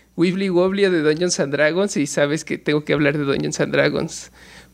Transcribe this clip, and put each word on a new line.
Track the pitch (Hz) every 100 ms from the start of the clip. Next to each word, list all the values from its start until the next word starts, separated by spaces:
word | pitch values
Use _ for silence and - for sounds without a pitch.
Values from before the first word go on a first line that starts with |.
| _ -
Wibbly | 180 185 196
Wobbly | 175 190 196 196
o |
de | 175
Dungeons | 151 156 180 175
and | 143
Dragons | 143 151 170 202 -
y | 143
sabes | 170 143 156
que | - 147
tengo | - 151
que | 151
hablar | 147 143 151
de |
Dungeons | 139 135 151 -
and | 143
Dragons. | 143 147 151 170 - - - - - -